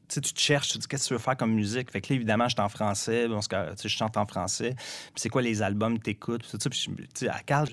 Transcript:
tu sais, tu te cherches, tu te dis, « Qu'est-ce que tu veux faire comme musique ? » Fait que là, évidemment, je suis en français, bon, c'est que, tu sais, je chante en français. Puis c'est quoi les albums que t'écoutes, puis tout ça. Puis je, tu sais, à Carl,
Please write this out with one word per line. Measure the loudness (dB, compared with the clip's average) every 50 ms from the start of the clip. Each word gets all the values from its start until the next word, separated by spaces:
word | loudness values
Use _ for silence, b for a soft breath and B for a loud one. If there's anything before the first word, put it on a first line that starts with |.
| _ _
tu | -6
sais, | -4
tu | -4 -2 0
te | 0
cherches, | 4 4 4 4 4 0
tu | -2 -4
te | -4
dis, « | -4
Qu'est-ce | -4 -4 -2
que | 0
tu | 0
veux | 0
faire | 2 0 2
comme | 2 4 4 4
musique ? » | 4 2 2 0 -2 -4 -4
Fait | -6 -6
que | -2 0 0
là, |
évidemment, | 0 2 2 4 4 4 2
je | 2
suis | 2
en | 0 0
français, | 0 0 0 0 0 0 0 0 2 2 2 2
bon, | 0 -2
c'est | -2 -2
que, | -2 -2 -2 -2
tu | -6 -6 -4
sais, | -4
je | -2 0
chante | 0 0 2 0
en | 0
français. | 0 -2 -4 -2 -2 -2 -2 -2 -2 -2 -4
Puis | -8 -10 -12 -12 -14 -12 -10 -6
c'est | -4 0
quoi | 2 2
les | 2 2 2 2
albums | 2 2 2 2 2 2 0 0
que | -2
t'écoutes, | -4 -6 -4 -4 -4 -4 -4 -4
puis | -8
tout | -8 -4
ça. | -4 -2
Puis | -2 -2
je, | -4 -4
tu | -6 -8 -10 -10 -8
sais, | -4 -2 -2
à | -2 -4 0
Carl, | 2 2 4 4 2